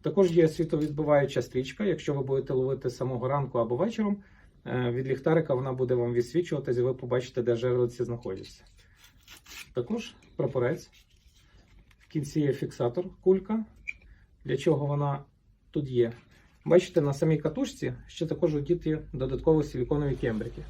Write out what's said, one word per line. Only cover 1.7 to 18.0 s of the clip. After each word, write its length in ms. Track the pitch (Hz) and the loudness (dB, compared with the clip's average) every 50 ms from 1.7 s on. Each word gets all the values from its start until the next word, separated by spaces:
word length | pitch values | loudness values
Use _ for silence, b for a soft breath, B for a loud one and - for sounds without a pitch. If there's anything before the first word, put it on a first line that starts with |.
| - - 214 | -6 -4 -2
Якщо 300 | 196 156 156 - - 143 | -2 -2 -2 -2 -2 -2
ви 80 | 139 | -2
будете 300 | 127 127 135 135 127 - | 0 0 0 -2 0 0
ловити 380 | 131 127 131 131 135 127 - 131 | 0 0 0 0 -2 -2 -4 -6
з 60 | 123 | -4
самого 320 | - 131 127 131 117 123 127 | -4 -4 -4 -2 -2 -2 0
ранку 300 | 139 143 135 127 - 117 | 0 0 -2 0 0 0
або 180 | 113 110 120 | 0 0 0
вечором, 460 | 123 180 233 226 - 214 202 202 202 B B B B B B B - _ | 0 0 -2 0 -2 0 0 0 -2 B B B B B B B -16 _
е, 240 | 123 123 127 123 120 | -4 -2 -2 0 0
від 160 | 120 127 131 | -2 -2 -2
ліхтарика 480 | 135 131 127 - 165 160 165 156 - 139 | -2 -4 0 2 2 4 4 4 2 0
вона 180 | 127 135 135 | 0 0 -4
буде 220 | 131 127 131 120 127 | -2 -2 0 0 2
вам 180 | 123 120 120 | 0 2 2
відсвічуватись, 640 | 120 120 120 - - 170 175 - 165 143 139 - 123 123 | 0 0 0 0 0 -2 0 0 -4 -4 -2 -2 0 0
і 40 | |
ви 120 | 120 131 131 | 2 0 -2
побачите, 480 | 131 131 123 127 127 127 - - 127 | -4 -4 -2 -2 -2 -2 -4 -6 -2
де 140 | 117 120 120 | 0 0 0
жерлиці 480 | 113 120 127 123 123 123 120 123 - 120 | 0 0 0 2 2 0 0 -2 -6 -6
знаходяться. 600 | 113 120 117 - 98 95 95 - - - - - - - b b b b b b b b b b b - - _ - - - - - - | -6 -6 -8 -6 -8 -8 -8 -12 -16 -20 -20 -20 -20 -20 b b b b b b b b b b b -20 -20 _ -20 -18 -18 -18 -8 -6
Також 400 | 127 120 - 220 - - - - - - - - | -6 -4 -4 -4 -6 -6 -10 -18 -20 -20 -16 -4
прапорець. 540 | - - - - 131 120 123 165 - - - _ - _ _ _ _ _ - _ _ b b b b b b b - _ _ _ _ | -4 -4 -2 0 0 0 0 -2 -4 -8 -20 _ -20 _ _ _ _ _ -20 _ _ b b b b b b b -20 _ _ _ _
В 100 | _ _ | _ _
кінці 320 | - 156 139 - - 156 | -6 -6 -6 -2 0 0
є 120 | 147 135 | 2 2
фіксатор, 520 | 123 - - - - - 123 120 - 180 180 185 - - | 0 0 -4 -8 -4 -2 -2 -2 -2 -2 -6 -6 -12 0
кулька. 440 | - 185 190 190 190 - 220 226 214 - - - - - - b b b b b b b b _ - | 4 4 4 4 2 -2 -2 -2 -2 -6 -12 -14 -12 -12 -12 b b b b b b b b _ -4
Для 120 | - - | -4 -2
чого 300 | 135 - 175 151 135 147 | 2 4 2 2 4 2
вона 380 | 143 143 143 143 143 139 143 - _ _ _ _ _ _ _ _ _ | -2 0 0 0 -2 -2 -4 -8 _ _ _ _ _ _ _ _ _
тут 200 | - 156 139 131 | -6 -4 -4 0
є? 220 | 127 120 120 113 113 b b b b b b b b b _ | 2 2 2 2 2 b b b b b b b b b _
Бачите, 360 | 151 160 185 185 - - 170 | 6 6 6 6 6 0 2
на 120 | 147 143 | 2 2
самій 260 | 135 - 165 160 160 143 | 0 2 2 2 2 2
катушці 540 | - 156 - 254 277 - - - 147 131 123 - | 0 -2 -2 -2 -4 -4 -4 -6 -6 -6 -6 -8